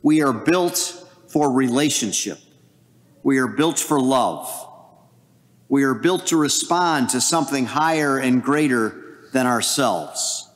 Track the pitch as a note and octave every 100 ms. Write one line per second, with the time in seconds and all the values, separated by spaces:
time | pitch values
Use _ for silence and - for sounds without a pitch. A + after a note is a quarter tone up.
0 | D3 D#3 C#3+ A2+ D3+ F3 F3 - - -
1 | - - - D#3 D3 B2+ C3 A#2+ D3+ C#3
2 | A2 - G#2 D#2+ _ _ _ _ _ _
3 | _ _ - C3+ B2+ G#2+ D#3+ D3+ - D3
4 | B2+ C3 G#2+ D#2+ - - - - - -
5 | _ _ _ _ _ _ _ C#3 C#3 A#2+
6 | D#3+ F3+ - E3 C#3+ - - E3+ F3 D3+
7 | B2 B2+ - E3 C#3 C#3 A#2+ C3 D#3+ D#3+
8 | D3 C3+ C3 B2+ B2+ D3 D3+ B2 A2 -
9 | - - - C3 B2+ A#2+ G#2+ - B2+ F2+
10 | D2+ - - - -